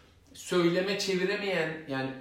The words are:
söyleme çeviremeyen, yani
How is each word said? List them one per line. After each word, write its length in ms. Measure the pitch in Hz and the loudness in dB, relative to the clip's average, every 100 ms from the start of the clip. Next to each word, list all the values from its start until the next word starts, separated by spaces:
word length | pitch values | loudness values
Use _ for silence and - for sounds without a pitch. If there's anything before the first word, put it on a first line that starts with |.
| - - - | -20 -20 -20
söyleme 680 | - - 180 170 180 196 190 | -16 0 4 4 4 2 0
çeviremeyen, 720 | 190 180 185 202 202 175 160 156 - | 0 0 2 0 0 0 0 -4 -6
yani 220 | 135 131 - | -4 -4 -4